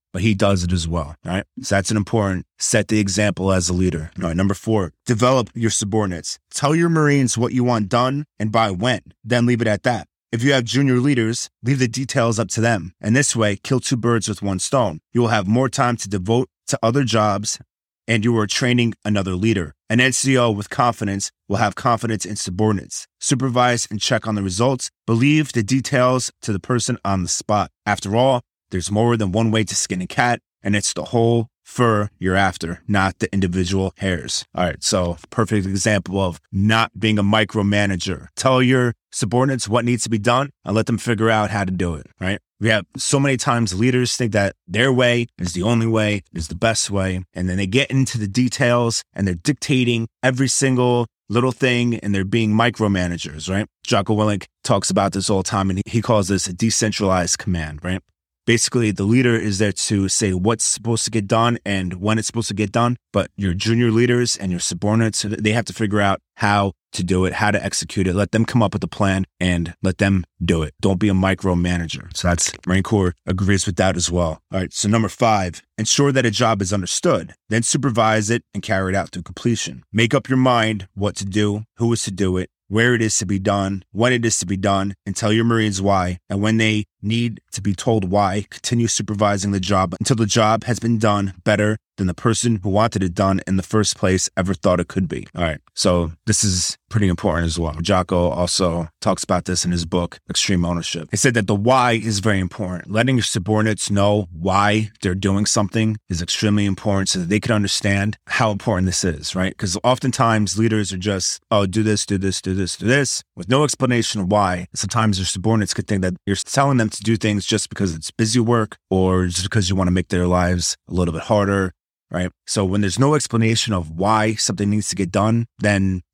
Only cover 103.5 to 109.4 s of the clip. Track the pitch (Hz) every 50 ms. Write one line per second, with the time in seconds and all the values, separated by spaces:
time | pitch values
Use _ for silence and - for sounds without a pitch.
103.5 | 107 107 107 110 107 92 - - 101 98 98 104 104 104 101 87 87 80 82 95
104.5 | 92 98 101 104 104 107 110 107 - - - 98 90 95 95 98 98 98 104 -
105.5 | - 117 104 95 - 117 110 110 110 107 _ - 92 82 87 85 - - - 107
106.5 | 104 104 101 101 95 - - 107 101 98 95 - - 95 87 85 101 107 - -
107.5 | 117 107 101 95 - - - 104 101 98 98 107 107 - _ - - - 127 110
108.5 | 104 95 - - 107 90 92 92 87 - - 92 80 71 76 - - 92